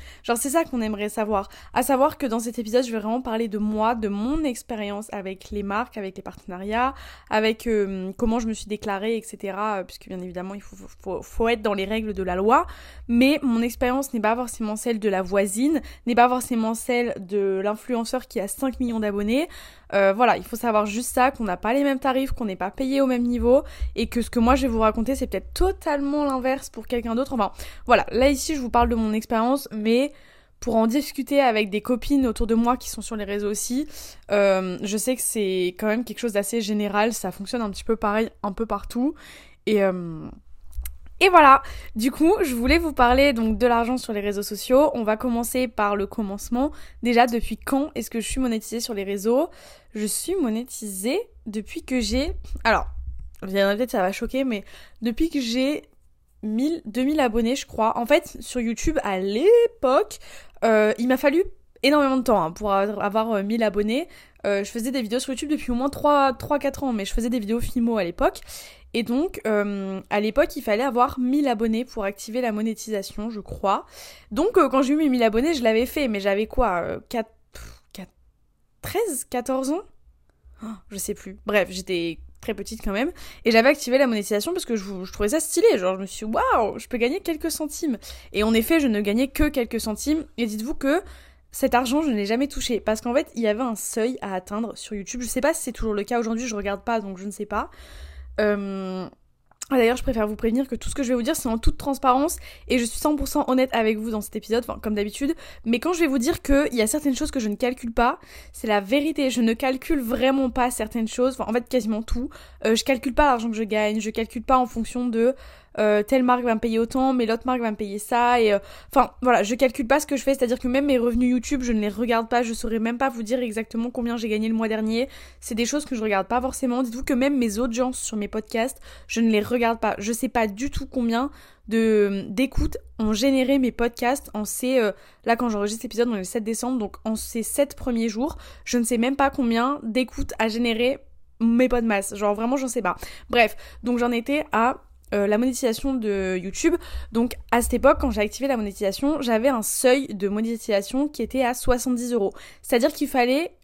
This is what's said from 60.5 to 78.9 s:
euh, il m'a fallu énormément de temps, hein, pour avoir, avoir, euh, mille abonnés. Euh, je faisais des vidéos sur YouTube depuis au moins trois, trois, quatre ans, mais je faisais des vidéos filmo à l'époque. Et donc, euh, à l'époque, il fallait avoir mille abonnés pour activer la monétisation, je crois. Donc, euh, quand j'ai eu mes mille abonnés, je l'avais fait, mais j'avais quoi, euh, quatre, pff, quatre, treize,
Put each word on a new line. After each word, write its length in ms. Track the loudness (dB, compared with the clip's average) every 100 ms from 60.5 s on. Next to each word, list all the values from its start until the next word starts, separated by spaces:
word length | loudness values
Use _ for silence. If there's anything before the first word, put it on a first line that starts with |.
| 0
euh, 300 | 4 6 6 2
il 80 | 2
m'a 100 | 4
fallu 260 | 4 4 0 -4 _ 0
énormément 360 | 4 6 4 2
de 40 |
temps, 220 | 4 4
hein, 80 | 2
pour 200 | -2 0
avoir, 320 | 2 2 0
avoir, 280 | -2 0 0
euh, 100 | 0
mille 220 | 0 0
abonnés. 440 | 0 0 0 0 -4 -10 -20 _ 0
Euh, 180 | 0
je 60 | -2
faisais 220 | -6 -4
des 100 | -2
vidéos 180 | -2 -2
sur 140 | -4
YouTube 160 | -6 -2
depuis 220 | -4 -2
au 40 | -2
moins 140 | -2
trois, 440 | 0 4 4 4
trois, 260 | 0 -2 -2
quatre 240 | -2 -2
ans, 100 | -2
mais 120 | -2 -2
je 80 |
faisais 180 | -2 0
des 80 | 0
vidéos 200 | 0 -2
filmo 380 | 0 0 0 0
à 60 |
l'époque. 380 | -2 2 0 0 -12 -18 -18 -20 -6
Et 100 | -4
donc, 380 | 0 0 -2 -4 0
euh, 540 | 0 0 -2 -6 -8 -4
à 120 | -2
l'époque, 340 | 0 2 2 0
il 60 |
fallait 220 | -2 0
avoir 360 | 2 2 2 2
mille 280 | 0 2 2
abonnés 380 | 0 0 0 -2
pour 200 | -4 -6
activer 340 | -6 -8 -4
la 120 | -2
monétisation, 800 | -2 -4 -4 -4 -4 -6 -8 -8
je 120 | -8
crois. 440 | -10 -4 0 0 -2 -18 -20 -20 -8
Donc, 260 | 0 2 4
euh, 120 | 4
quand 120 | 4
j'ai 120 | 2
eu 20 | 2
mes 140 | 2
mille 140 | 4
abonnés, 300 | 4 4 2
je 80 | 2
l'avais 240 | 2 2 2
fait, 220 | 0 0
mais 120 | 0
j'avais 280 | 0 0 0
quoi, 340 | 2 2 2
euh, 180 | -2 -6 -6
quatre, 200 | -6 -6 _ _
pff, 320 | -18 -18 -20 _
quatre, 220 | -18 -18 _ _ _ _ _ _ _
treize, 440 | -6